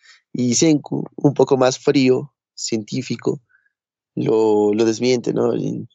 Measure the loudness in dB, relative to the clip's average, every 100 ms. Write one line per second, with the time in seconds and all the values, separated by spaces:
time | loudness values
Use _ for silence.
0 | _ -20 _ -4 -2 2 2 2 -2 -8
1 | -8 -2 0 2 2 2 0 0 0 2
2 | 2 2 -2 _ _ -12 -6 -6 -6 -8
3 | -8 -6 -4 -6 _ _ _ _ _ _
4 | _ -4 0 2 2 4 2 2 0 2
5 | 0 0 -2 -2 0 -2 -4 -6 -10